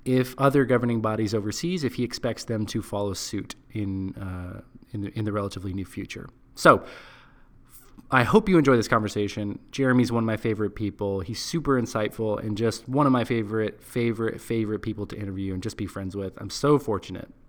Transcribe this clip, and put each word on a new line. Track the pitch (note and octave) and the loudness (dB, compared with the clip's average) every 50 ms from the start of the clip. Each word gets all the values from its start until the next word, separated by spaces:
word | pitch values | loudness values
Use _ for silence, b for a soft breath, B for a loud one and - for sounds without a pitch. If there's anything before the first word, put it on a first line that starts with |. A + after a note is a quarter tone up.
| - | -2
if | C3 B2+ B2+ B2+ B2+ - - | 2 2 2 2 0 -2 2
other | C#3 C#3 C3+ C#3+ C3 | 2 4 6 4 4
governing | A#2+ B2+ A#2+ B2 A#2+ A#2 A2+ | 6 4 2 4 2 0 0
bodies | G#2+ A2 G#2+ G#2+ A2 G2 A#2 | 0 0 0 0 0 0 0
overseas, | G#2+ G2 G#2+ G#2 - - E3+ F#3 E3+ | 0 -2 -2 -4 -4 -2 -2 -2 0
if | C#3+ A#2 - | -2 -2 -2
he | - B2 | -2 -4
expects | A#2 - - - A#2+ A2 - - | -4 -4 -4 -4 -4 -4 -4 -6
them | - A2+ G#2+ G#2+ | -6 -4 -4 -4
to | - - A2 | -2 -4 -6
follow | G2+ - A2 G2+ G2+ G2+ | -6 -4 -4 -4 -2 -2
suit | F#2 - - - - G2 - - - - _ _ | -4 -6 -8 -6 -6 -8 -8 -8 -14 -20 _ _
in, | - A2 G2+ G2 F#2+ F#2+ F#2+ F#2+ - | -6 -4 -4 -4 -4 -4 -4 -6 -6
uh, | - G2 F#2 F2+ F2+ F2+ F2+ G2 G#2 - - _ - - _ | -8 -8 -8 -8 -8 -10 -10 -12 -14 -16 -18 _ -20 -20 _
in | - G#2 | -8 -6
the, | G2+ - - A2 | -6 -6 -4 -4
in | A2 | -4
the | G#2+ | -2
relatively | G2+ G#2 G2+ F#2+ - F#2+ F#2 G2+ | -2 -2 -2 -4 -6 -6 -6 -6
near | F#2 G2 F#2 | -6 -6 -6
future. | - - G2+ - - - - - - - - - - - | -8 -8 -10 -10 -8 -10 -12 -12 -14 -16 -20 -20 -20 -12
So | - - E3 A#2+ F#2+ B B B B B B B B B B B B B B B - - _ - - - - - - - - | 4 6 6 6 6 B B B B B B B B B B B B B B B -20 -20 _ -20 -20 -20 -20 -20 -20 -8 2
I | C3+ B2+ | 4 4
hope | A#2+ G2 - A3 A3 F#3+ | 6 8 6 4 6 8
you | F#3 | 6
enjoy | E3 C#3+ C3+ B2+ | 6 8 8 6
this | A#2 G#2 | 6 4
conversation. | - B2+ A2 G#2+ G2+ - G#2 G#2 G2 - G#2+ G#2 G2+ F#2+ - - - | 4 2 2 2 0 -2 -2 -2 -2 -2 -4 -6 -6 -6 -8 -12 -12
Jeremy's | - - C3+ B2+ B2 B2+ A#2+ - | -4 0 2 4 6 6 4 4
one | A#2 A#2 | 2 0
of | A2+ | 0
my | A2+ A2 | 0 -2
favorite | G#2 - A2+ G#2+ G#2 G#2+ G2 - | 0 0 -2 0 0 -2 -4 -2
people. | - G#2+ G2 - - G#2 G2 G2 F#2+ | -2 -4 -4 -2 -2 -2 -2 0 -2
He's | F2 A#2 G#2+ - | -4 -4 -8 -8
super | - - - E3 C#3 C#3 | -6 -4 -4 -2 2 2
insightful | C3+ B2 A2+ - - A2 G#2+ G#2+ - - A2+ G#2+ G#2 - | 2 2 2 0 -2 -2 -2 -2 -2 -2 -2 -2 -2 -2
and | - G#2+ G#2 | -2 -4 -2
just | G2+ A#2 A2+ - - - B2 | 0 0 0 0 -2 -8 -2
one | C3 C#3+ D3 | 2 2 4
of | C3+ | 4
my | C3 B2 A2+ | 4 4 2
favorite, | - B2 A2+ G#2+ G2+ A2 A2 A2 G#2 - - | 0 0 -2 -2 -2 -2 -2 -2 -2 -4 -8
favorite, | - - - B2 A#2 A#2 A2 A2 A2+ A2 - B2+ | -20 -6 -4 0 0 0 0 0 -2 -4 -4 -6
favorite | - - A#2 A2+ A2 G#2 G#2+ G2+ | -6 -4 -2 0 0 0 -2 -4
people | - A2 A2 G#2+ G2+ | -4 -6 -6 -6 -8
to | - - - | -8 -8 -8
interview | G#2 G2 F#2+ F#2+ G2 F#2+ F#2+ | -8 -8 -6 -4 -4 -4 -4
and | F#2 | -4
just | F2+ A2 G#2 | -6 -6 -6
be | - G#2 | -6 -8
friends | F#2 - G2 F#2+ F#2+ F#2 | -8 -6 -8 -8 -6 -6
with. | G2+ F#2+ F#2 - - | -6 -6 -6 -8 -10
I'm | G#2 G2 | -12 -10
so | - - - C#3+ D3+ C3+ | -8 -2 4 4 4 4
fortunate. | - A2+ G#2 F#2 - - F#2 - - - - _ - | 4 0 -2 -2 -4 -8 -10 -10 -12 -14 -18 _ -20